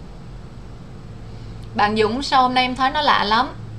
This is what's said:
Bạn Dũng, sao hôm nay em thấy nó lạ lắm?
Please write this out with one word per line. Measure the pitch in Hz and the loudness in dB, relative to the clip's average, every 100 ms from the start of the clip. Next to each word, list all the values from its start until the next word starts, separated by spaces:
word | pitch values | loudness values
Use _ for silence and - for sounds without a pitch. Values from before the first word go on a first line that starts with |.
| - - - - - - - - - - - - - - - - - - | -14 -14 -14 -14 -14 -14 -14 -14 -14 -14 -14 -14 -12 -12 -12 -12 -6 0
Bạn | 202 220 | 2 4
Dũng, | 214 247 | 2 0
sao | 277 269 | 2 4
hôm | 254 | 6
nay | 254 | 4
em | 254 254 | 2 2
thấy | 262 | 2
nó | 294 | 2
lạ | 285 202 | 4 4
lắm? | 202 220 285 - - | 4 2 2 -4 -12